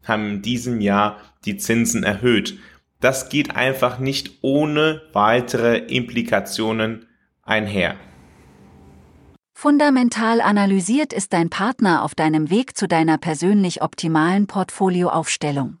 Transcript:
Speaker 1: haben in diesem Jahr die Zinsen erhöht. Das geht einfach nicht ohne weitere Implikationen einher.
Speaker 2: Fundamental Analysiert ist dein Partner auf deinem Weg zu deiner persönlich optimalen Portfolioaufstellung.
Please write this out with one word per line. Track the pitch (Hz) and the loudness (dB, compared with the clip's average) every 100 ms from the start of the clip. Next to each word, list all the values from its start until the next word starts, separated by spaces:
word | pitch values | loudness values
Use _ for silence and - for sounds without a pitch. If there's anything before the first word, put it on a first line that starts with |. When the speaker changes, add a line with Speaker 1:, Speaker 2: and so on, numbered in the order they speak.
Speaker 1:
haben | - 110 104 | -2 -2 -2
in | 104 | -6
diesem | 104 120 120 117 | -4 -6 -4 -2
Jahr | 101 101 104 104 - _ | 0 2 2 -2 -20 _
die | - 98 | -8 -8
Zinsen | - 117 117 117 | 0 2 2 0
erhöht. | 101 98 123 110 - - - _ _ _ | -2 0 2 2 0 -10 -20 _ _ _
Das | 123 131 - | 0 0 -4
geht | 147 139 | -4 -2
einfach | - 127 135 123 117 | -2 -2 0 -2 -2
nicht | 131 139 - - | -4 -4 -8 -6
ohne | 135 139 151 147 156 151 - | -2 0 0 0 0 -2 -4
weitere | 104 104 120 120 120 117 117 | 0 4 2 0 0 2 0
Implikationen | - 127 120 120 117 104 98 - 110 113 110 110 - _ _ _ | 0 -4 -4 -4 -2 -2 -2 -4 -4 -2 -4 -6 -16 _ _ _
einher. | - 110 104 101 85 - - - - - - - - - - - - - - _ _ | -4 -2 -2 -2 -2 -4 -18 -20 -20 -20 -20 -20 -20 -20 -20 -20 -20 -20 -20 _ _
Speaker 2:
Fundamental | - 294 294 294 262 240 220 226 233 | -2 2 4 4 4 2 0 0 2
Analysiert | - 208 196 196 180 262 302 | 2 2 4 2 2 0 0
ist | - - | -4 -2
dein | 180 170 | 0 0
Partner | - 202 262 202 160 | -2 -4 0 2 2
auf | 151 - | 0 0
deinem | 156 156 151 | 0 2 2
Weg | 196 262 - | 0 0 -4
zu | 190 | 0
deiner | 170 160 156 | 2 2 0
persönlich | - 151 175 208 190 - | -2 -2 2 2 2 -2
optimalen | 160 - 165 160 160 196 202 | -6 -4 -2 2 2 2 0
Portfolioaufstellung. | 202 185 - 190 180 175 160 156 - 151 139 123 - | -2 -6 -2 0 2 0 0 -2 -4 -4 -2 -4 -8